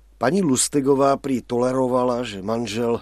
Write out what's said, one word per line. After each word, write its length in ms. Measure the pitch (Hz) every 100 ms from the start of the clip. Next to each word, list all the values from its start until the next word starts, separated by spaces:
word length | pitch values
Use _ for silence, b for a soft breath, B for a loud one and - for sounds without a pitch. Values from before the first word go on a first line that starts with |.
| _ -
Paní 240 | 120 190
Lustigová 760 | 170 123 - 147 135 135 139 135
prý 260 | 135 127
tolerovala, 840 | - 120 127 131 127 127 123 120
že 180 | 120 101
manžel 580 | 95 113 117 107 120 117